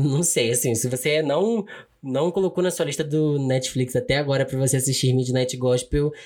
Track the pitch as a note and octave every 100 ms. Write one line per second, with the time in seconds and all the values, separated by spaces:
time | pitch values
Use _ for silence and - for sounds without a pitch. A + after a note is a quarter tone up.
0 | C#3+ C#3 F3 D3+ A2+ A#2+ C3 A2+ B2+ B2+
1 | D3+ D3+ D3 D3+ G#3+ A#3 - - - _
2 | C3+ C3 E3+ G3 F#3 F3 F3+ F3 D3+ C#3+
3 | D3+ D#3 D3+ C#3+ C3 C3 C3 C3 B2 B2
4 | B2 C#3 C#3+ C3+ C3+ C3 C3 C3 C#3 C3
5 | B2+ B2+ B2+ B2+ B2+ B2+ B2+ B2 - D3
6 | D3 D3+